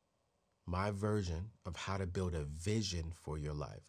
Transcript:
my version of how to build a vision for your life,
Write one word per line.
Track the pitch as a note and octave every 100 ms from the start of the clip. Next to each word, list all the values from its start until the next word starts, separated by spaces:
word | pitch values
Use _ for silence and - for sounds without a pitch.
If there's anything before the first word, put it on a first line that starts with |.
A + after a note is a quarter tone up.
| _ _ _ _ _ _ -
my | F2+ G2+
version | G2 G#2 G#2+ F2+ E2 G#2 - -
of | E2
how | - F#2+
to | F#2
build | F#2 F2+ E2+
a | D2
vision | D2+ F#2 A2 G2 F2 D#2+ E2
for | - D#2
your | D2 D2
life, | C2 G#1